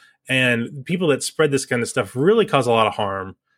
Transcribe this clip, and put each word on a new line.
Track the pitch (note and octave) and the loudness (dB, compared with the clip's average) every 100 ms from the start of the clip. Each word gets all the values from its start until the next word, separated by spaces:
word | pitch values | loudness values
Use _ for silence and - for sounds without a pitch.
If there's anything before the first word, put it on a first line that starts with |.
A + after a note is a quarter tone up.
| _ _ - | _ _ -4
And | C3 B2+ A#2 A#2+ C#3+ B2+ | 0 2 0 -4 -8 -6
people | F3+ F3 | -2 0
that | C3 | 0
spread | - - D#3 | -2 0 0
this | C3+ - | 0 -2
kind | B2 | -2
of | A2+ | -2
stuff | C3+ G2+ B2 | -4 -4 0
really | D#3+ A3+ D#3 | 2 2 2
cause | C#3+ A#2+ | 2 2
a | |
lot | A2+ G#2+ | 2 2
of | |
harm. | G#2+ G2+ G2 F#2+ F#2 _ | 0 -4 -6 -8 -14 _